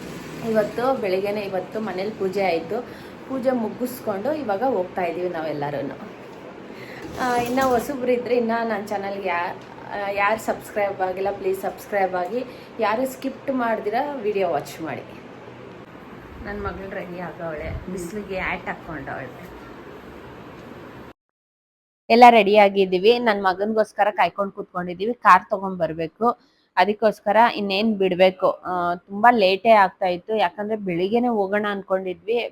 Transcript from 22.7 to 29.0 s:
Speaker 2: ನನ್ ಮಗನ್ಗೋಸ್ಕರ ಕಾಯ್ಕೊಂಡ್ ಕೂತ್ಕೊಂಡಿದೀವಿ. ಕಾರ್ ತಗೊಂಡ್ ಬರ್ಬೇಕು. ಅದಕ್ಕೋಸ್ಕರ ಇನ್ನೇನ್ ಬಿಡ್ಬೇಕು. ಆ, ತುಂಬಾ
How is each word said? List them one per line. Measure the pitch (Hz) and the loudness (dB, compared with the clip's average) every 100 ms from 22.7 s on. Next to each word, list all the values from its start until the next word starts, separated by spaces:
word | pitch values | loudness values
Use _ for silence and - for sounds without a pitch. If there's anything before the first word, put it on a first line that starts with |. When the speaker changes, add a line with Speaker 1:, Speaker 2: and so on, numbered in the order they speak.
| 196 190 185 196 240 | 6 2 4 6 6
Speaker 2:
ನನ್ | 240 202 | 4 2
ಮಗನ್ಗೋಸ್ಕರ | 196 185 208 220 214 - 202 | 2 0 0 0 0 2 0
ಕಾಯ್ಕೊಂಡ್ | 214 180 - 196 | 4 0 2 -6
ಕೂತ್ಕೊಂಡಿದೀವಿ. | 196 - 180 175 175 208 | -6 -10 -8 -6 -4 -4
ಕಾರ್ | 240 208 185 196 | 2 8 8 6
ತಗೊಂಡ್ | 202 190 185 | -4 -2 -2
ಬರ್ಬೇಕು. | 160 160 165 - 233 240 _ _ _ - | -4 -2 -6 0 0 0 _ _ _ 2
ಅದಕ್ಕೋಸ್ಕರ | 185 214 220 196 - 202 233 | 2 4 2 0 2 6 6
ಇನ್ನೇನ್ | - 202 190 226 202 | 4 -2 0 2 2
ಬಿಡ್ಬೇಕು. | 190 175 190 185 185 | 2 6 4 6 0
ಆ, | - - 180 175 | 0 -4 -2 -2
ತುಂಬಾ | 175 | -4